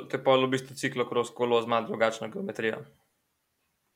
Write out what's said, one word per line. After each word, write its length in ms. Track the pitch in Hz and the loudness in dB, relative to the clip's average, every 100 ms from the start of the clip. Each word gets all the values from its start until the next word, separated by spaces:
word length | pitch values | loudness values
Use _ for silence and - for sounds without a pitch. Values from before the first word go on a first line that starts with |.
to 100 | - | -2
je 100 | 139 | -2
pol 200 | 135 131 | 4 4
v 60 | 131 | 4
bistvu 260 | 131 - - | 0 -4 -6
ciklokros 540 | 135 123 120 120 117 | -4 -2 0 0 -2
kolo 260 | - 123 117 | -2 2 2
z 80 | 113 | 4
malo 200 | 117 107 | 0 0
drugačno 400 | 107 110 110 110 | 0 0 0 -6
geometrijo. 540 | - 98 107 113 - - _ _ _ _ _ _ _ _ _ _ | -8 -8 -4 -4 -4 -10 _ _ _ _ _ _ _ _ _ _